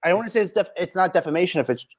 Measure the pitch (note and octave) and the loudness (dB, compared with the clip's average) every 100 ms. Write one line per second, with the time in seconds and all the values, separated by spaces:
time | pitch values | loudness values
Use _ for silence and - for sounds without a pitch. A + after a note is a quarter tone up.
0 | E3 G3 A3+ A3+ G3+ G#3 - - F3 F#3+ | 0 0 0 -2 0 -2 -2 -4 -4 0
1 | F#3 E3+ D#3 D#3+ F3+ D#3+ B2+ B2 - | 2 2 0 0 0 0 0 -2 -6